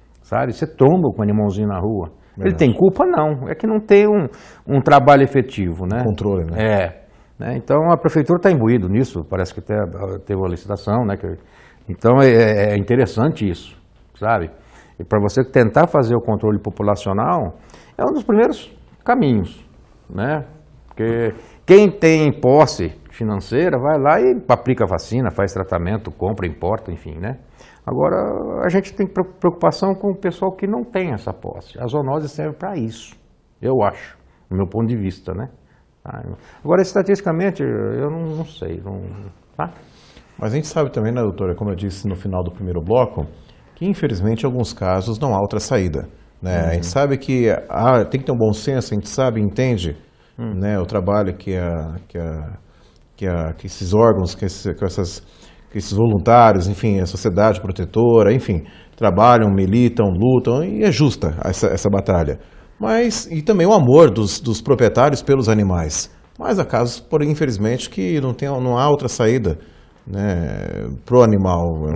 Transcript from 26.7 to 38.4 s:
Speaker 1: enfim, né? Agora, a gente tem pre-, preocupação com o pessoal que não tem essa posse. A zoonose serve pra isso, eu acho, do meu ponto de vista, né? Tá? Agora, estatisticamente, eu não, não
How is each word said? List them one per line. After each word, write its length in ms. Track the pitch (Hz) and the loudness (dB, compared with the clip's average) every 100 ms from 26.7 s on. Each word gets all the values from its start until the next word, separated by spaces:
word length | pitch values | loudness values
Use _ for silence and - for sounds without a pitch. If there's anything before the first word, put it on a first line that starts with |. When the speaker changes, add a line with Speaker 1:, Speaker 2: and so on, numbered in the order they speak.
| 110 - | -4 -8
Speaker 1:
enfim, 260 | 85 - 78 | -14 -14 -12
né? 200 | 101 131 - - - _ - | -10 -12 -16 -20 -20 _ -8
Agora, 760 | 127 151 185 208 - - - | -2 0 0 -4 -6 -8 -4
a 60 | 180 | -2
gente 240 | 190 196 | -2 -4
tem 140 | - 190 | -6 -6
pre-, 200 | 190 185 - | -4 -6 -2
preocupação 560 | 175 175 165 - 190 190 | -2 0 0 0 -4 -2
com 160 | 202 | -4
o 40 | 185 | -4
pessoal 400 | 180 170 190 185 | -6 -4 -6 -4
que 120 | 196 | -6
não 160 | 233 | -6
tem 280 | 226 185 175 | -6 -6 -6
essa 220 | 104 101 | -6 -8
posse. 460 | - - - - - | -10 -12 -14 -16 -10
A 80 | 123 | -6
zoonose 420 | 147 135 151 147 | -4 -4 -4 -6
serve 260 | 151 151 139 | -8 -10 -8
pra 220 | 190 180 | -8 -6
isso, 380 | 110 113 - - _ _ _ - | -8 -8 -20 -20 _ _ _ -8
eu 220 | 117 135 | -2 0
acho, 340 | 101 - - - _ _ - | 0 -2 -14 -20 _ _ -8
do 60 | 92 | -4
meu 120 | 92 | -4
ponto 180 | 107 113 | -2 -4
de 100 | 117 | -4
vista, 380 | 95 - - | -6 -8 -10
né? 160 | 87 131 - _ _ _ _ | -12 -12 -16 _ _ _ _
Tá? 200 | - - - 90 - - | -18 -16 -14 -16 -20 -10
Agora, 180 | 143 180 | 0 0
estatisticamente, 840 | 185 202 196 196 185 160 196 170 | 2 0 0 0 -2 -2 -2 -2
eu 480 | 131 113 104 117 147 | -4 -4 -4 -4 -4
não, 260 | 165 165 | -6 -8
não 80 | 156 | -8